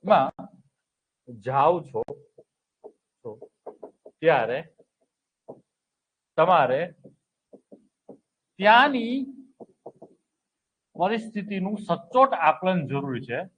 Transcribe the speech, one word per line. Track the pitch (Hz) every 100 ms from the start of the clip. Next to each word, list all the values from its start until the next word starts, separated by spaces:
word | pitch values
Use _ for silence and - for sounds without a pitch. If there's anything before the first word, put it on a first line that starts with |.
| 180
માં | 196 135 - - _ _ _ _ _ _ _ - 117 110
જાઓ | 135 147 175 139
છો, | 117 117 - _ - - _ _ _ - _ _ _
છો | 120 104 - _ - - - _ - _
ત્યારે | 156 143 110 127 170 _ _ _ _ _ _ _ - - _ _ _ _ _ _ _ -
તમારે | 165 175 131 131 175 - - _ _ _ _ - _ - _ _ _ - _ _ _ _
ત્યાંની | 196 233 285 262 226 262 269 - - _ - _ - _ - _ _ _ _ _ _ _ _ -
પરિસ્થિતિનું | 180 220 226 202 202 196 190 208 -
સચોટ | 170 - 254 269 196 156
આકલન | 156 185 180 135
જરૂરી | 139 139 123 110
છે. | 123 185